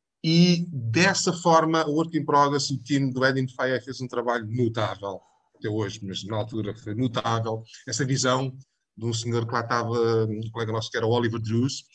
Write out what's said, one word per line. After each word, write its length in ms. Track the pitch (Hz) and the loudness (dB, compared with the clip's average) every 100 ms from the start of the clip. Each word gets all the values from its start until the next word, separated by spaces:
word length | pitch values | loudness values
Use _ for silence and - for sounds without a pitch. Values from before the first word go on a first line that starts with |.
| _ _ | _ _
E 420 | 160 170 175 170 175 | 2 6 6 6 0
dessa 600 | 139 113 113 190 175 185 | -4 -2 4 4 4 0
forma, 520 | 170 175 160 160 160 147 | 0 4 4 4 2 2
o 60 | 147 | 0
Work 220 | 165 156 | 0 -2
in 80 | 143 | 2
Progress, 460 | 143 143 143 139 | 4 4 2 -2
o 60 | 131 | -4
time 300 | - 139 135 | 0 0 0
do 140 | 123 131 | 2 2
Identify 540 | 135 131 - 131 127 | 2 -2 -2 -2 -2
fez 160 | - 127 | -4 -10
um 60 | 127 | -6
trabalho 380 | 120 120 120 107 | -4 -2 -2 -4
notável 680 | 117 117 113 101 98 101 92 - _ _ _ | 0 0 0 -4 -4 -8 -10 -14 _ _ _
até 100 | 110 | -6
hoje, 300 | 110 98 - | -2 -4 -6
mas 200 | 98 92 92 | -10 -10 -6
na 120 | 107 | -6
altura 380 | 107 110 104 101 | -4 -4 -6 -8
foi 160 | 107 107 | -8 -4
notável. 680 | 127 123 - 117 113 113 113 - - | -2 -2 0 0 -2 -6 -8 -16 -10
Essa 180 | 131 131 | -4 -2
visão 500 | 131 127 131 135 131 - _ _ - | 2 2 2 0 -8 -20 _ _ -8
de 80 | 113 | -4
um 80 | |
senhor 340 | 113 117 117 113 | -4 -2 -2 0
que 60 | |
lá 80 | 120 | -4
estava, 640 | 117 120 113 117 117 113 110 | -2 -2 0 0 2 2 0
um 160 | 107 113 | -2 -6
colega 200 | 113 110 | -6 -4
nosso 200 | 110 - | -4 -4
que 60 | 120 | -2
era 80 | 110 | 0
o 40 | |
Oliver 280 | 120 120 113 | 2 0 -2
Drews, 420 | 107 113 135 - - | -2 0 0 -2 -12